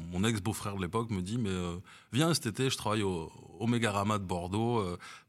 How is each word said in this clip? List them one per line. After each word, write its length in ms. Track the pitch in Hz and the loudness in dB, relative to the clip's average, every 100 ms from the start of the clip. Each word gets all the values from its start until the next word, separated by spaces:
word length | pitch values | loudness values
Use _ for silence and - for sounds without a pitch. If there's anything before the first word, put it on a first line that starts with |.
| 82 | -4
mon 120 | 90 107 | 0 2
ex-beau-frère 500 | 107 101 98 104 98 | 2 0 -2 -4 -4
de 60 | |
l'époque 280 | 87 113 113 | -2 -2 -2
me 120 | 98 | -2
dit, « 160 | 90 120 | -2 -2
Mais, 100 | 101 | 0
euh, 280 | 92 87 85 - - - | 0 -2 -4 -10 -20 -4
viens 220 | 117 165 156 | 2 4 2
cet 100 | 117 | 0
été, 240 | 104 131 | 0 0
je 80 | - | 0
travaille 240 | 110 107 | 0 0
au, 300 | 98 87 80 - - 85 | 0 -2 -4 -10 -16 -2
au 80 | 113 | 2
Mégarama 540 | 120 113 101 101 104 | 4 4 4 2 2
de 60 | 92 | 0
Bordeaux, 540 | 90 90 101 117 117 | -2 0 0 2 2
euh, 180 | 92 87 - - | 0 -4 -10 -18